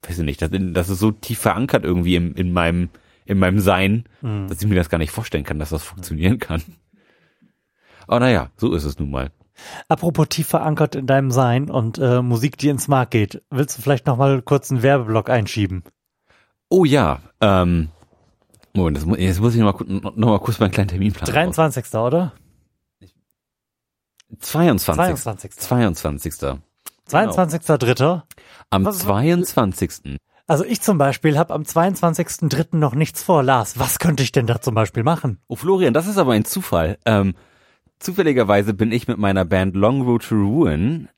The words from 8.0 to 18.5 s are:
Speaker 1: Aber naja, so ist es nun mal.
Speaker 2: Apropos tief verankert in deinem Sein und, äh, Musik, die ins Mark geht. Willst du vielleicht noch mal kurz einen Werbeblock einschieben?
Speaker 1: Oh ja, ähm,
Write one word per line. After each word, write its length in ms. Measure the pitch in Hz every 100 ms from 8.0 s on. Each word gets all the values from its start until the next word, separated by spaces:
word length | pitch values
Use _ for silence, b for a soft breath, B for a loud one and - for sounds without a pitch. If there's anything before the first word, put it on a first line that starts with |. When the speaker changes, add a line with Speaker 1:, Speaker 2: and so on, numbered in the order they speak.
| b
Speaker 1:
Aber 140 | 120
naja, 300 | 127 104 64 _
so 160 | 113
ist 100 | 85
es 140 | 73 71
nun 120 | 71
mal. 200 | 67 67 _ _ B B B B
Speaker 2:
Apropos 380 | 160 170 151 151
tief 160 | - 156
verankert 460 | 165 156 151 151
in 120 | 147 131
deinem 240 | 135 135
Sein 400 | 123 127 120 147
und, 280 | 135 113 113
äh, 240 | 131 123
Musik, 340 | 123 117 123 -
die 120 | 143
ins 180 | 139 -
Mark 220 | 135 123
geht. 320 | 113 101 - _
Willst 260 | 131 147 -
du 60 |
vielleicht 240 | 135 135 -
noch 100 | 120
mal 240 | 139 135
kurz 300 | - 139 -
einen 120 | 131
Werbeblock 460 | 139 139 113 110 104
einschieben? 560 | 123 101 113 98 90 - _ _ _ _ _ _ _ _
Speaker 1:
Oh 140 | 185 160
ja, 340 | 143 90 67 - _
ähm, 480 | 107 95 87 85 78 - _ _ _ _ _